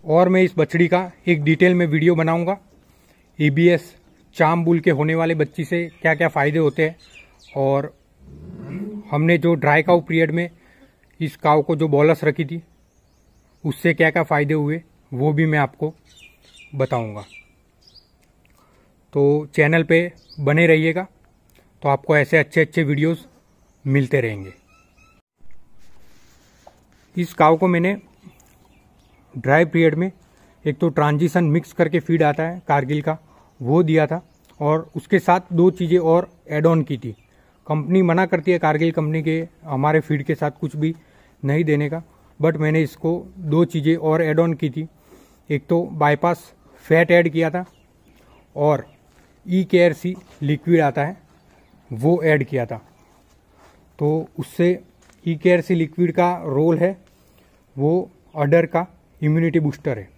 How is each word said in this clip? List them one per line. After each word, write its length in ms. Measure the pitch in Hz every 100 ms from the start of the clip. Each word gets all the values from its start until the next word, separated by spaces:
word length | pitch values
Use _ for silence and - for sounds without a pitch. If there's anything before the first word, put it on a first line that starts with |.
| 160
और 160 | 160 180
मैं 140 | 185
इस 100 | 185 -
बछड़ी 300 | 151 170 170
का 240 | 180 185 - -
एक 160 | 165
डिटेल 300 | 147 160 180
में 120 | 180 175
वीडियो 300 | 156 160 165
बनाऊंगा। 420 | 160 170 175 196 _ _ _ _ _ _ _ -
एबीएस 540 | 151 143 170 170 - _ _ _ _
चाम 320 | - 156 175 165
बुल 140 | 170
के 120 | 170
होने 240 | 139 151 160
वाले 200 | 165 160
बच्ची 300 | 147 - 151
से 260 | 175 170 -
क्या-क्या 260 | 160 151 165
फ़ायदे 320 | 151 143 156
होते 300 | 151 135 156
हैं 60 | 165 _ - - _ _ -
और 400 | 135 139 147 _ _ _ - - - - 139 180 202 208 -
हमने 260 | 147 160 170
जो 160 | 170
ड्राई 300 | 165 147 147
काउ 180 | 160 175
पीरियड 300 | - 160 160
में 180 | 165 170 - _ _ _ _ _ _
इस 140 | 160 -
काउ 260 | 156 151
को 140 | 147 156
जो 120 | 156
बोलस 360 | 143 151 156
रखी 220 | 151 143 147
थी, 180 | 165 - _ _ _ _ _ _ _ _ _ 160
उससे 280 | - 170
क्या-क्या 300 | 160 160 170
फ़ायदे 300 | 156 151 143
हुए, 300 | 156 147 160 - _ _
वो 200 | 127 147
भी 120 | 147 156
मैं 140 | 151
आपको 340 | 135 _ 151 160 _ _ - _ _ - - 139
बताऊंगा। 460 | 131 123 113 104 95 - _ _ _ _ _ - _ _ _ _ _ _ _ _ _ _ _
तो 340 | 143 143 147 151 -
चैनल 280 | 147 165
पे 300 | 151 165 175 - _ -
बने 280 | 143 151 170
रहिएगा, 400 | 160 160 160 190 _ _ _ _ _ _ _
तो 80 | 143
आपको 280 | 135 - 151
ऐसे 200 | 135 160
अच्छे-अच्छे 460 | 143 170 156 -
वीडियोज़ 360 | 147 143 156 165 - _ _ _ _ _ 139
मिलते 340 | 139 131 143
रहेंगे। 320 | 117 104 95 - _ _ _ _ 1077 1077 _ _ - - - - - - - - _ _ _ _ - _ _ _ _ -
इस 160 | 175
काउ 240 | - 156 160
को 100 | 185
मैंने 340 | 170 180 202 _ _ - _ _ _ _ _ _ _ _ _ _ 139
ड्राई 280 | 127 147 165
पीरियड 300 | 165 160 151
में 160 | 185 - _ _ _ _ 151
एक 120 | 139
तो 120 | 170
ट्रांजिशन 540 | 147 147 147 165 180
मिक्स 300 | 165 160 -
करके 260 | - 160 165
फीड 240 | 147 165
आता 200 | 151 147
है 180 | 165 180 -
कारगिल 340 | 143 131 151
का, 160 | 147 156 _ _ _ _
वो 220 | 123 156
दिया 240 | 160 160 151
था 220 | 165 _ _ _ _
और 300 | 147 156 165 175
उसके 240 | - 185
साथ 200 | - 180 185
दो 180 | 170 185
चीज़ें 280 | 180 170 180
और 320 | 160 170 - _ -
ऐड 160 | 151 160
ऑन 180 | 165
की 140 | 131 131
थी। 140 | 117 104 _ _ _ _ -
कंपनी 340 | 156 143 185
मना 240 | 180 165 190
करती 260 | 175 156
है 80 | 175
कारगिल 320 | 160 151 165
कंपनी 320 | 165 151 160
के 240 | 156 160 165 _
हमारे 360 | 160 135 147 156
फीड 240 | - 151
के 120 | 135 151
साथ 160 | 147
कुछ 240 | - 151 151
भी 200 | 160 160 _ _ _ _ 139
नहीं 180 | 151
देने 260 | 156 147 147
का, 140 | 160 160 _ _ _
but 140 | 156 156
मैंने 280 | 156 160
इसको 420 | 147 - 165 175 - 190
दो 280 | 165 156 170
चीज़ें 300 | 165 147 165
और 260 | 156 156
ऐड 180 | 160 151
ऑन 140 | 170
की 160 | 151 151
थी। 180 | 139 160 _ _ - _ _ _
एक 180 | 143 -
तो 160 | 170
bypass 680 | 175 156 147 147 175 170 - _ _ -
fat 340 | - 160 170
add 180 | 175 170
किया 200 | 156 160
था 160 | 180 180 _ _ _ _ _ _ _ _ -
और 320 | 147 143 - _ _ _ _ _ -
ई 140 | 180
केयर 300 | 185 180 175
सी 220 | 151 180 180 - -
liquid 400 | 143 147 - 170
आता 240 | 147 135 147
है, 120 | 190 _ _ _ _ _ _ _
वो 300 | 113 143 175
ऐड 200 | 160 151
किया 220 | 135 135 113
था। 160 | 113 _ _ _ _ _ _ _ _ _ _ _ _
तो 300 | 151 160 - -
उससे 440 | - - 175 180 - _ _ _ 170
ई 80 | 156
केयर 260 | 180 180
सी 140 | - 175
liquid 360 | 160 - 175
का 320 | 160 175 175 165
role 320 | 139 160 165
है, 200 | 175 185 _ _ _ _ _ _ _ 135
वो 340 | 143 175 185 _ _ 151
udder 300 | 143 165 165
का 220 | 165 185 _ _ _
immunity 380 | 151 160 165 165
booster 400 | 151 143 151 113
है। 100 | 95